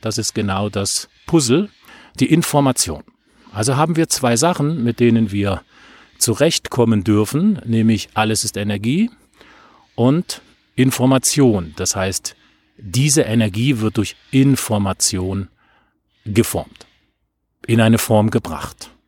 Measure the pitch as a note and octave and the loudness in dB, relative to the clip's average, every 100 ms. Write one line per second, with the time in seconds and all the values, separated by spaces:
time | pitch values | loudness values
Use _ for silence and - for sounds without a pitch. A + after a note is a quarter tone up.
0 | A2 G2+ G#2 - G#2 F#2+ G#2 G#2 G2 - | -6 -6 -6 -4 -4 -2 -4 -4 -4 -6
1 | - _ - E3 B2+ C3 G#3 _ _ - | -10 _ 0 0 2 2 0 _ _ -20
2 | - - - D#3+ E3+ D3 C#3 B2+ - D2+ | -20 -4 2 2 2 2 2 0 -4 -6
3 | - _ _ _ _ G2+ A2+ C3+ E3 E3 | -14 _ _ _ _ -4 -2 0 0 0
4 | E3 - B2+ A#2 D#3+ F3 D3 E3 A#2 A#2 | 0 0 0 2 2 0 -2 0 -2 2
5 | A#2+ A2+ A2 G2+ G2 F#2+ _ _ - - | 4 4 2 -2 -2 -4 _ _ -20 -20
6 | _ _ - A2 D3+ - - - A#2 G#2+ | _ _ -4 2 0 0 -6 0 2 2
7 | F#2+ G#2 G#2 C#3+ G3+ G3 - A2+ A2 G#2+ | 2 2 2 0 0 0 -2 0 2 0
8 | - - A2 A2 - - G#2 G#2 G#2+ D#3 | -2 -2 -2 -2 -4 -6 -4 -4 -2 0
9 | A3+ _ _ _ - - - _ _ - | -2 _ _ _ -20 -20 -20 _ _ -2
10 | A#2+ D3+ - - _ _ _ - B2+ - | 2 2 -2 -10 _ _ _ 0 0 2
11 | B2 C3 - - C3+ G#2 E2 D2+ F#2 - | 2 2 0 2 2 2 -4 -8 -6 -4
12 | F#2+ F#2+ - - _ _ _ _ G#2 F2+ | -4 -4 -10 -18 _ _ _ _ -6 0
13 | D3 C#3+ B2 A#2 A2 F#2+ B2+ B2+ A2 G#2 | 2 2 2 2 0 0 -2 0 -2 -2
14 | G2 - _ C3 C3+ C3 - G#2+ G2 F#2+ | -4 -6 _ 2 4 2 0 -2 -2 -2
15 | - F#2+ F#2 G2 G2 _ _ _ _ _ | -4 -2 -4 -6 -8 _ _ _ _ _
16 | _ _ - G#2 A2 - - - - _ | _ _ -4 0 0 -2 -10 -18 -20 _
17 | _ _ _ _ _ _ - A#2 A2+ A2+ | _ _ _ _ _ _ -2 2 4 4
18 | - A2 A2 A#2+ - D2 - - - _ | 4 2 2 -2 -4 -12 -12 -16 -20 _